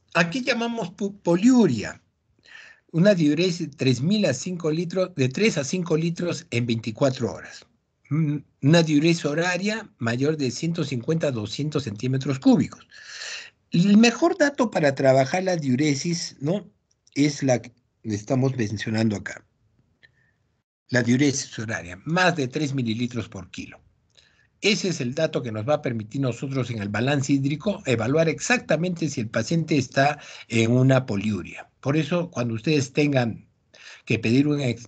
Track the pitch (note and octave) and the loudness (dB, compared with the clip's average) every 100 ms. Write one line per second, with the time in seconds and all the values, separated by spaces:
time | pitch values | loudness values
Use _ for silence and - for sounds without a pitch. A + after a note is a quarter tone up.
0 | _ E3 F3 C4 B3 A#3 A#3 A#3 F3+ - | _ 0 0 -2 -4 -2 -4 -6 -8 -6
1 | G3+ - - F3 A#3 B3 G3 A2+ E2+ - | -8 -4 0 4 6 6 4 2 -4 -12
2 | _ _ _ _ _ - - - _ E3 | _ _ _ _ _ -20 -20 -20 _ 4
3 | G3 F#3 D3 D3+ F#3 F3 D3+ - C3 A#2+ | 4 6 4 4 0 -2 -8 0 2 2
4 | D3+ G#3+ F3+ - F3+ F3+ D#3 D#3 F3 F#3 | 2 2 2 0 -4 -4 -2 -2 -2 -2
5 | F3+ - B2+ C3 G#3 D#3 C3+ F#3 E3 D#3 | -4 0 -2 2 0 0 -2 -4 0 0
6 | E3+ E3+ E3+ D#3+ - A#2+ A#2+ A2+ A2+ G#2+ | 0 -2 -4 -6 -4 -4 -2 -2 -4 0
7 | C#3 C3 A2 D#2+ - - - _ _ _ | 0 0 -4 -6 -14 -20 -20 _ _ _
8 | _ D3+ D3+ D3 - _ C#3 E3+ D#3+ D3 | _ -2 0 -2 -8 _ 4 4 6 4
9 | E3 E3+ D3+ D3+ F3 F3+ G3+ A3+ - _ | 4 2 -2 -2 -2 -2 -4 -6 -10 _
10 | A#2 A#2+ C#3+ D#3 C3 - E3 E3+ C#3 B2+ | -4 0 -2 0 -4 -2 -4 -4 -4 -4
11 | A#2 E3 D#3 A#2+ G#2 - D3 C#3+ A#2+ G#2 | -2 -2 -2 -2 -6 -6 -4 -4 -6 -6
12 | B2+ C3+ C#3 C3+ C4+ G#3+ - - - - | -4 -2 -2 0 4 4 2 -6 -20 -20
13 | - - - - - _ _ E3 G3+ G3+ | -20 -16 -14 -14 -16 _ _ 2 6 6
14 | A#3 A#3 E4+ - C#4+ C#4+ A#3 F#3 D3 C3 | 6 4 0 2 0 0 -2 2 0 4
15 | C3+ C3 C3 F#3 F#3+ F3 C#3+ B2 D3+ C3+ | 4 4 2 0 -2 -2 0 0 2 0
16 | E3+ E3+ - - C#3 G#3 - _ _ _ | -4 -6 -8 -8 -4 -4 -6 _ _ _
17 | _ - D3 C#3+ C3+ B2 - - _ _ | _ 0 0 2 0 0 -2 -18 _ _
18 | A2+ G#2 - C3 C3+ B2 G#2 G#2 - A2 | -6 -6 -2 0 0 0 -4 -4 -4 0
19 | A2+ G2 - - - _ _ _ _ _ | 0 0 -8 -14 -20 _ _ _ _ _
20 | _ _ _ _ _ _ _ _ _ B2 | _ _ _ _ _ _ _ _ _ 0
21 | A#2 B2+ C#3+ C3 - - A2 E2+ E2+ F#2 | 2 4 2 0 -6 -10 -8 -8 -10 -14
22 | C#3 F3 F#3 E3+ B2 D3+ D3 C3+ A#2 A2 | -4 0 2 0 -4 -2 -4 -2 -2 -2
23 | B2 A#2+ - G2 F2+ - F#2+ - _ _ | -4 -6 -10 -12 -14 -14 -14 -18 _ _
24 | _ _ _ _ _ _ G3 G3+ G3 - | _ _ _ _ _ _ 0 2 0 -2
25 | A#2+ C#3+ D#3 D#3 B2+ G#2+ A2+ D3 D3 A2+ | -4 -2 -2 -2 -4 -6 -2 -2 -2 -6
26 | G#2+ C3+ C3+ A2+ C#3 C3+ A#2 A2+ G2+ G#2 | -6 -4 -4 -4 -6 -4 -4 -4 -4 -2
27 | B2+ C#3+ C3+ C#3 C#3 D3+ G#3+ G3+ - A2+ | 0 0 0 0 0 -2 -4 -4 -2 0
28 | A2 D3+ E3 - - B3 - D#3 F3+ F3 | 0 2 2 0 0 -2 0 -2 0 -4
29 | D#3 C3 A2+ A2+ G#2+ E3+ D#3+ D3+ - C3+ | -6 -4 -4 -4 -2 -2 0 -2 0 2
30 | C#3+ - - - - A#2 A2+ B2+ C3 C3 | 0 0 -10 -20 -4 2 4 4 6 4
31 | C3 G2+ A2 F#2+ E2 - - _ C3 D3+ | 2 -2 -2 -4 -6 -16 -20 _ -2 -2
32 | D3 F3 E3+ - A#2+ A2+ E3 D3+ C3+ - | 0 -2 -2 -4 -4 -4 0 0 0 0
33 | D3 C3+ A#2+ F2 - _ _ _ - - | 2 2 0 -4 -14 _ _ _ -20 -20
34 | - A2+ A2 B2+ D3 C#3+ C3 A#2 | -4 -2 4 4 4 0 -2 -4